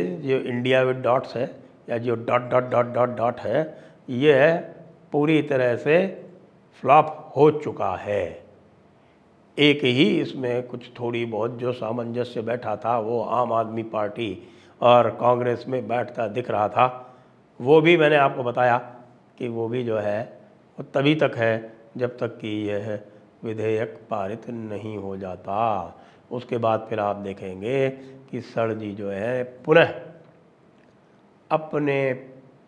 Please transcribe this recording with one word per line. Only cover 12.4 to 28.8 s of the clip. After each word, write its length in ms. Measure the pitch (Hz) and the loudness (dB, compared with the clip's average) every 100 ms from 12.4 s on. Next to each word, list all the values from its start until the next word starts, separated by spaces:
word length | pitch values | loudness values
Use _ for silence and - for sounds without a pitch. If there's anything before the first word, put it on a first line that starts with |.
बैठा 340 | 110 120 110 104 | -6 -4 -4 -4
था 220 | 113 120 | -2 -2
वो 200 | 107 120 | -2 -4
आम 300 | 107 117 120 | -2 0 2
आदमी 300 | 113 110 113 | 0 -2 -4
पार्टी 520 | 113 110 104 110 113 90 - - - - | -4 -4 -4 -4 -6 -6 -14 -20 -20 2
और 280 | 120 123 113 117 | 6 6 6 2
कांग्रेस 440 | 120 120 123 117 - | 2 2 2 -2 -4
में 180 | 131 107 | -6 -4
बैठता 380 | 120 113 - 110 | -4 -4 -4 -4
दिख 220 | 110 117 | -4 -2
रहा 180 | 104 104 | 0 0
था, 460 | 120 127 - - - _ _ _ - | 4 2 2 -16 -20 _ _ _ -4
वो 200 | 120 156 | 6 6
भी 160 | 156 175 | 8 6
मैंने 200 | 151 151 | 6 6
आपको 240 | 139 143 | 4 0
बताया 320 | 120 120 123 123 - - - _ _ - | -4 2 4 4 0 -18 -20 _ _ -10
कि 100 | 123 | -8
वो 200 | 113 113 | -4 -4
भी 160 | 127 | -4
जो 140 | 117 110 | -2 -2
है 380 | 104 104 123 - - _ _ - | -2 -4 -6 -14 -20 _ _ -16
और 60 | 139 | -6
तभी 200 | 139 139 | 0 2
तक 200 | 151 139 120 | 4 0 0
है 360 | 113 110 110 - - 127 | 0 0 -6 -18 -14 -6
जब 200 | 123 123 | -6 -4
तक 200 | 117 - | -8 -8
कि 100 | 110 107 104 | -8 -6 -4
यह 300 | 101 107 104 - - - _ | -4 -6 -10 -12 -20 -20 _
विधेयक 540 | 117 110 110 110 113 - - | -10 -4 -2 -2 -4 -8 -8
पारित 380 | 110 98 113 - | -6 -6 -8 -10
नहीं 460 | 117 110 101 107 104 | -10 -8 -10 -8 -8
हो 200 | 98 95 | -8 -10
जाता। 400 | 92 90 - 104 117 98 85 - - _ - | -10 -10 -6 -2 0 -2 -6 -14 -20 _ -12
उसके 260 | 123 - 120 | -10 -6 -2
बाद 280 | 113 110 107 | 0 0 -2
फिर 120 | 107 | -2
आप 160 | 101 101 | -2 -2
देखेंगे 720 | 98 98 98 92 107 135 135 131 - - - | -6 -10 -10 -8 -4 0 -2 -4 -16 -20 -12
कि 100 | 123 | -12
सर 340 | - 120 113 | -8 -2 -2
जी 180 | 110 | -2